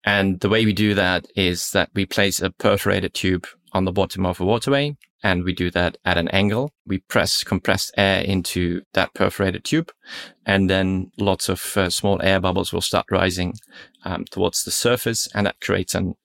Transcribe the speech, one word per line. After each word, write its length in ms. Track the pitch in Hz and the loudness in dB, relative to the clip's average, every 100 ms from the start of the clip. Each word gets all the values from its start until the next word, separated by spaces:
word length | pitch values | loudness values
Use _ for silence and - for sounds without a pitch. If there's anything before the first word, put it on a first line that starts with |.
And 340 | 107 101 98 90 | 2 2 2 2
the 100 | 98 | 2
way 160 | 110 | 4
we 60 | 110 | 2
do 220 | 95 107 | 2 2
that 320 | 101 92 90 - | 4 2 0 -2
is 360 | - 92 87 - | 0 0 0 -2
that 180 | 98 - | -2 0
we 100 | 101 | -2
place 360 | 95 - 101 - | -2 0 0 0
a 100 | 92 | -4
perforated 640 | - 107 101 101 98 98 | 0 0 2 2 0 -2
tube 320 | - 92 92 - - _ | -2 0 -2 -4 -20 _
on 120 | 95 | -2
the 60 | 95 | 0
bottom 320 | 90 92 - | 0 -2 -2
of 140 | 92 90 | -4 -2
a 60 | |
waterway, 500 | 90 113 - 139 147 147 _ _ | 0 0 0 0 0 -6 _ _
and 200 | 104 90 | 0 0
we 80 | 87 | -2
do 200 | 90 90 | -2 -2
that 260 | 87 87 - | 0 0 -2
at 140 | 92 87 | -2 0
an 80 | 85 | 2
angle. 420 | 98 101 107 143 _ | 0 2 0 -4 _
We 140 | - 95 | -6 -6
press 440 | _ 117 - - | _ 0 0 -2
compressed 480 | - 92 - 95 - - | -2 -2 0 0 0 0
air 240 | 98 95 | 2 2
into 600 | - 95 87 90 87 90 _ | 2 -2 0 -2 -2 -2 _
that 220 | - - | -2 -2
perforated 480 | - 95 - 95 95 | 0 -2 2 -2 -2
tube, 260 | - 156 165 _ - - - _ | -2 -2 -2 _ -18 -16 -16 _
and 240 | - 98 95 | 0 2 4
then 420 | 95 95 95 92 - | 2 2 -2 -4 -2
lots 320 | 101 95 - | -2 0 -2
of, 260 | 92 - | -4 -2
uh, 140 | 104 90 | 0 0
small 320 | - 101 98 | 0 0 2
air 180 | 95 95 | 2 2
bubbles 320 | 92 92 92 | 2 0 -2
will 100 | 87 | -4
start 260 | - 98 - | -2 -2 0
rising, 460 | 92 92 90 90 - _ - - _ | 0 2 0 -4 -6 _ -20 -20 _
um, 200 | 92 90 | -8 -8
towards 380 | - - 95 - | -8 -2 -2 -2
the 80 | - | -4
surface, 560 | - 120 123 117 117 - | -2 0 0 -2 -4 -4
and 140 | 104 101 | -2 -2
that 120 | - | -2
creates 360 | - 95 92 | -2 -2 -2
an 180 | 92 92 - | -4 -4 -8